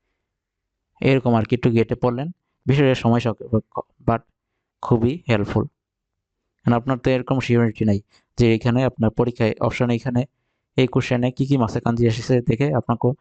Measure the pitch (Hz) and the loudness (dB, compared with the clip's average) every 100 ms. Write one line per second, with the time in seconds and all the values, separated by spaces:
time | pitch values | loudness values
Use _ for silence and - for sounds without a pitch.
0 | _ _ _ _ _ _ _ _ _ - | _ _ _ _ _ _ _ _ _ -2
1 | 131 135 123 113 104 123 123 117 110 120 | 0 2 2 0 0 0 2 2 0 0
2 | 123 120 160 - _ _ - 139 135 123 | -2 -2 -8 -10 _ _ -2 2 4 2
3 | 117 117 117 104 123 110 - - - _ | 2 2 0 -6 -4 -4 -4 -12 -12 _
4 | 120 113 _ _ _ _ _ - - 120 | -4 -4 _ _ _ _ _ -12 -2 0
5 | 120 170 - 107 101 110 - _ _ _ | 0 -4 -2 -2 0 -2 -4 _ _ _
6 | _ _ _ _ _ _ - 117 131 127 | _ _ _ _ _ _ 0 0 0 -2
7 | 135 127 - 131 - 120 117 - 107 101 | 0 -2 0 -4 2 2 2 0 0 0
8 | _ _ _ - 117 113 123 120 131 - | _ _ _ 0 2 2 0 0 -2 0
9 | 110 - 123 120 110 - 117 - 120 117 | -2 0 -2 0 -2 -2 -4 -2 -2 -2
10 | 135 120 127 _ _ _ _ - 131 135 | -2 -4 -6 _ _ _ _ -2 0 0
11 | - 123 123 - 135 139 110 120 117 117 | 0 -2 -2 -2 -2 0 0 -2 -2 0
12 | 117 110 - 123 120 113 143 131 - 120 | 0 0 0 0 0 -2 0 -2 -2 -2
13 | 123 139 | -2 -2